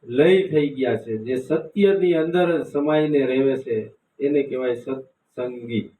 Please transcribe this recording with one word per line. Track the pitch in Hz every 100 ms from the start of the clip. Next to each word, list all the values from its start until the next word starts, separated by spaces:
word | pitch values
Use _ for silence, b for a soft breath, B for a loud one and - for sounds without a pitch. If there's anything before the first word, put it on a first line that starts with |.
| 131
લય | 123 160 190 -
થઈ | 151 143 131
ગયા | 127 113
છે, | - 110 117
જે | 131 -
સત્યની | 160 - 202 202 196 180 165
અંદર | 160 180 175
જ | 165 -
સમાઈને | 143 147 151 151 147 127
રહેવે | 131 135 131
છે, | 131 110 104 _ _ _
એને | 143 147 139
કહેવાય | 127 127 120
સત્સંગી. | 135 131 - _ _ - 123 123 120 117 -